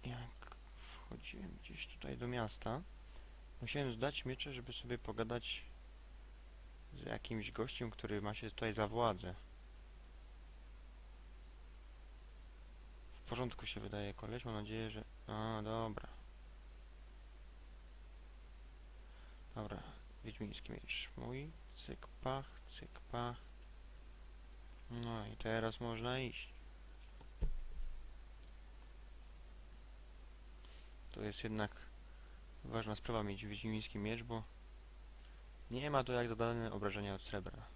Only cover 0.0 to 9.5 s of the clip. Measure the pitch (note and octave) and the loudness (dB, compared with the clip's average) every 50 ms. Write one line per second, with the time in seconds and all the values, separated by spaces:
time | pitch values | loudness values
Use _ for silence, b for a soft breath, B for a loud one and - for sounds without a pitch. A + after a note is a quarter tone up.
0 | - B2+ B2 A#2 A#2+ A#2 - - - - - - - - - - - - - - | -2 -2 -2 -2 -4 -6 -6 -8 -8 -10 -10 -10 -10 -12 -10 -10 -10 -10 -8 -8
1 | - - - - - - - - G3 F3 - - - - - - - - - - | -8 -6 -6 -6 -4 -6 -4 -4 -4 -4 -4 -6 -8 -8 -4 -4 -4 -4 -4 -4
2 | - - - B2 A#2+ A#2+ B2 B2 A2+ G#2 - - - A2 A2+ C#3+ F3+ - - - | -2 -2 0 2 2 2 4 4 4 4 2 2 2 4 4 4 2 -4 -8 -10
3 | B B B B B B B B B - - - B2 A#2 - C#3+ C#3+ C3 A#2 A2+ | B B B B B B B B B -10 -6 -4 -2 2 4 4 4 4 6 6
4 | A#2+ C#3+ D3 - - B2+ C3 - - D3 C3+ B2+ B2 B2+ A#2 - - B2 A#2+ A#2+ | 4 4 4 4 2 2 2 2 0 -2 0 -2 -2 -2 -4 -4 2 2 2 2
5 | - - G#2+ A2 A2+ A2 A#2+ A#2+ - - - - - - - - - - - - | 2 0 4 4 4 4 4 2 4 2 0 0 -2 -6 -8 -8 -10 -10 -12 -12
6 | - - - - - - - - - - - - - - - - - - - C3 | -12 -10 -10 -10 -10 -10 -10 -10 -10 -10 -10 -10 -10 -10 -10 -10 -10 -8 -6 -2
7 | B2 - A2+ A2 - - A2+ A2 G#2 - - - A2 C3 - - B2 A2+ - - | 0 0 0 0 0 0 0 2 0 0 2 2 2 2 2 0 0 0 0 0
8 | - A2+ G#2+ G#2 G2 G#2 G#2+ - - A2 - - A#2+ A2+ G#2 A2 G#2+ G2+ G#2 A#2 | 0 2 4 4 4 4 2 2 -2 -2 0 4 4 4 8 8 6 8 8 8
9 | A#2+ A2+ G2+ F#2 G#2 F2+ F#2+ - - - | 8 8 8 6 2 -2 -2 -2 -6 -10